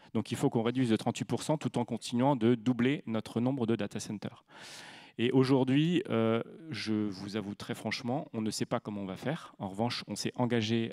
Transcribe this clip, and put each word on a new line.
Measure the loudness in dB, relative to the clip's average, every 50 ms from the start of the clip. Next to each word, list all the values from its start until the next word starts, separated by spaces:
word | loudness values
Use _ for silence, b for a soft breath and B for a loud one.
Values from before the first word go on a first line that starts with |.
| b b -2
Donc | -2 -2 -2
il | -2
faut | 0 0 2
qu'on | 2 2 2
réduise | 2 2 2 4 4
de | 4
trente-huit | 4 2 0 -2 -2 -2
pour | -2 -2 -2 0
cent | 0 -2
tout | 0 0 -2 -2 -2
en | -2
continuant | -2 -4 -6 -6 -2 0 4 4 4 4
de | 6 6 4 4
doubler | 4 2 0 2 2 2 2 0 -2 -4
notre | -4 -4 -4 -4 -2 -2 0
nombre | 2 2 2 0 0 0
de | 0
data | 0 -2 -4 -6 -8
centers. | -6 -6 -8 -8 -8 -10 -12 -12 _ B B B B B B B B B B B B B B 0
Et | 0 4
aujourd'hui, | 6 6 6 6 6 4 6 4 4 4 4 4 2 0 0 2
euh, | 2 2 4 4 2 0 -2 -4 -12 -16 -12 -10
je | -8 -6 -2 0
vous | 0 2 0 -2 -4 -6 -8 -6 -6
avoue | -4 -4 -6 -8
très | -8 -8 -8 -8
franchement, | -6 -4 -4 -4 -4 -2 -4 -4 -4 -4 -6
on | -6 -4
ne | -4 -2
sait | -2 -2 -4
pas | -2 -2 -4
comment | -4 -4 -8 -6
on | -6
va | -8 -8
faire. | -6 -4 -4 -4 -4 -8 -14 -12 -8
En | -8 -6
revanche, | -2 -2 -2 0 -2 -4 -6
on | -8 -8
s'est | -6 -6 -6 -2
engagé | 0 0 2 2 0 0 0 0 0 -2 -4